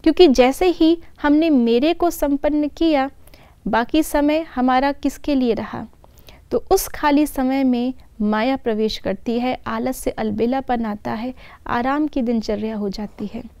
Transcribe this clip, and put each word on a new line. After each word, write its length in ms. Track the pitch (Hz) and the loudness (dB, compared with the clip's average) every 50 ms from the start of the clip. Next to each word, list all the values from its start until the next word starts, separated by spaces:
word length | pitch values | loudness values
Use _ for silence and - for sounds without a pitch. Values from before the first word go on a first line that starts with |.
| - | 2
क्योंकि 240 | 320 294 - 359 | 2 6 6 6
जैसे 400 | 311 247 - 247 254 269 - 359 | 6 8 6 4 4 4 2 0
ही 340 | 370 320 - 330 320 339 339 - - - - | 0 2 4 4 2 2 0 -2 -18 -14 -4
हमने 280 | - 294 294 302 330 330 | 0 2 4 4 4 4
मेरे 440 | 302 254 233 233 233 240 277 320 349 | 4 4 4 4 2 4 2 2 2
को 160 | - 349 339 | 2 0 -2
संपन्न 580 | 320 - 311 285 285 277 - 302 294 294 294 | 0 0 -2 0 0 0 0 0 0 0 -2
किया, 420 | 294 - - 330 330 311 277 262 277 - - - - - - - - - _ _ | -2 -2 0 0 2 2 2 0 -2 -6 -14 -20 -20 -20 -20 -20 -20 -20 _ _
बाकी 360 | 190 208 220 240 - - 311 302 | -2 0 0 0 2 0 0 0
समय 360 | - - 294 285 294 302 320 330 - - | 2 0 2 2 2 2 0 -2 -4 -4
हमारा 360 | 254 247 254 254 262 269 277 | 0 0 2 2 2 2 0
किसके 440 | 285 - - 277 - - - - 294 | -2 -2 -4 -4 -4 -4 -4 -2 0
लिए 180 | 269 254 240 214 | 2 2 0 0
रहा? 340 | 226 220 - - - 226 - - - - - - - - - - - - - | -2 -4 -8 -8 -12 -12 -12 -18 -20 -20 -20 -20 -20 -20 -20 -20 -20 -10 -4
तो 140 | - - - - | -4 -4 0 2
उस 160 | 370 392 - | 0 0 0
खाली 380 | - - - - 294 285 285 302 | -4 -8 -2 0 2 4 4 2
समय 380 | 285 - - 262 254 269 277 269 | 0 0 -2 -2 0 0 2 2
में 300 | 262 247 240 240 254 254 - - - - - | 2 2 0 -2 -4 -6 -8 -18 -20 -6 -4
माया 340 | 208 208 214 214 220 262 269 | -2 0 0 0 0 0 -2
प्रवेश 420 | 262 - 240 220 214 220 214 - | -2 -2 -2 0 0 0 -2 -2
करती 420 | - - 190 196 - - - 226 240 | -4 -4 -6 -6 -4 -4 -4 -2 -2
है, 220 | 240 254 262 - - | -2 -2 -4 -4 -6
आलस्य 420 | - 226 226 233 262 262 - - - | -6 -6 -4 -4 -4 -6 -4 -6 -6
अलबेलापन 760 | - - 226 214 208 208 226 240 262 269 262 - 247 233 233 | -4 -4 -4 -4 -2 -2 -2 0 -2 -4 -2 -2 -4 -2 -2
आता 260 | 220 208 208 - 240 | -4 -6 -6 -6 -8
है, 220 | 233 220 233 254 262 - - - - - - | -6 -6 -6 -8 -10 -12 -20 -20 -20 -16 -8
आराम 400 | - - 240 240 262 277 302 311 | -4 -4 -2 0 0 0 0 -2
की 140 | 294 - 285 | -2 -2 -2
दिनचर्या 540 | 240 240 240 226 214 - 214 208 214 220 220 | -2 0 0 -2 -2 -2 -4 -4 -4 -6 -4
हो 140 | 208 208 196 | -4 -4 -6
जाती 400 | 196 - 208 202 - - 220 202 - | -6 -6 -10 -10 -10 -10 -12 -10 -10
है। 260 | 233 240 226 - - | -12 -14 -16 -20 -20